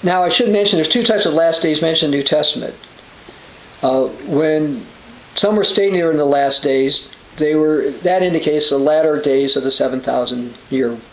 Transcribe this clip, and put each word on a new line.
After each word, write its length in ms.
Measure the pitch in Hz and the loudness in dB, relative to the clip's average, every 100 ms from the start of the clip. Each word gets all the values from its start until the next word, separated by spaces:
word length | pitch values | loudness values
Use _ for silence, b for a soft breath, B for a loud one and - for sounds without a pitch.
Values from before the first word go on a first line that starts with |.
Now, 200 | 185 185 | 0 0
I 40 | 180 | 2
should 220 | 180 240 | 0 2
mention 280 | 208 202 180 | 2 2 0
there's 120 | 156 | 0
two 160 | 240 226 | 0 2
types 200 | 214 175 | 0 0
of 80 | |
last 280 | 151 165 165 | 2 2 0
days 200 | 165 147 | 0 0
mentioned 320 | 160 160 156 | 0 0 0
in 60 | 143 | -2
the 40 | |
New 40 | 139 | 0
Testament. 480 | 151 147 123 117 - - - - - B B B B B - | 0 0 -2 -8 -12 -20 -20 -20 -20 B B B B B -4
Uh, 260 | 131 131 131 - - | 0 0 0 -4 -4
when 580 | 143 156 156 151 131 98 - - - - - | 0 2 2 0 -4 -10 -20 -20 -20 -12 -2
some 200 | 202 214 | 0 2
were 80 | |
stating 300 | 185 - 196 | 0 2 0
they 100 | 185 | 2
were 80 | 170 | 0
in 60 | 156 | 2
the 80 | 147 | 2
last 360 | 143 139 120 | 2 2 0
days, 480 | 143 135 135 135 - - - - | 0 0 2 -2 -6 -18 -20 -4
they 180 | 151 156 | 0 2
were, 340 | 156 156 135 135 | 2 2 0 -2
that 180 | 175 185 | 0 0
indicates 480 | 185 160 156 151 147 | 0 0 0 0 0
the 80 | 139 | 0
latter 440 | 139 156 160 147 | 2 2 2 0
days 340 | 147 135 139 139 | 0 0 2 0
of 80 | |
the 80 | 131 | 0
seven 300 | 135 135 131 | 0 -2 -2
thousand 520 | 131 127 123 123 120 120 - | -2 -2 -2 -4 -8 -12 -6
year 280 | 131 120 117 - | -2 -2 -4 -14